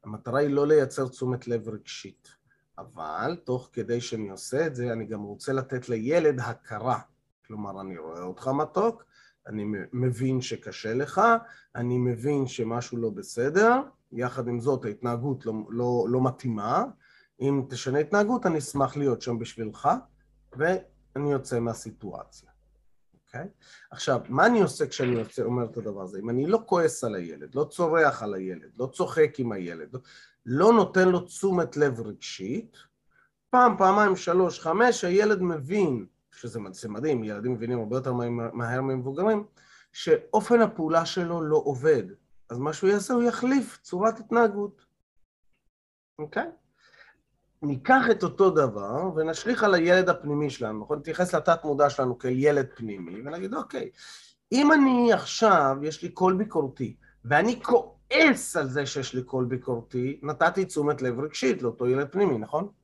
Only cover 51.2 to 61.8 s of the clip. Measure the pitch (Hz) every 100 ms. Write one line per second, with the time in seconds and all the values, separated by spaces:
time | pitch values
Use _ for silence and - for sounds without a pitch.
51.2 | 180 170 - 165 156 143 143 139 127 123
52.2 | 127 127 143 147 127 - 113 101 85 95
53.2 | 135 165 190 262 - 269 - _ - -
54.2 | - _ _ 240 294 311 269 247 240 208
55.2 | - - 220 180 139 135 147 151 175 -
56.2 | 185 185 214 170 135 - 120 - _ _
57.2 | 117 147 208 240 - 240 - - _ 277
58.2 | 320 247 - 170 139 131 131 147 127 127
59.2 | 127 131 123 127 127 117 117 123 127 143
60.2 | 143 147 165 175 185 - 147 139 127 117
61.2 | 151 - 262 190 127 110